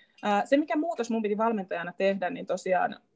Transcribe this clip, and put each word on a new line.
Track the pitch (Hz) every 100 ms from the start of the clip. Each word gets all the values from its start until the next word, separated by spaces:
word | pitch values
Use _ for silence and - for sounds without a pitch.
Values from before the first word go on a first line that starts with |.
| _ _
ää, | 208 202 -
se, | 277
mikä | 311 311
muutos | 330 339 233
mun | 226
piti | 214 208
valmentajana | 226 220 185 170 175 -
tehdä, | 190 196 180
niin | 175 -
tosiaan | 185 185 180 127 - _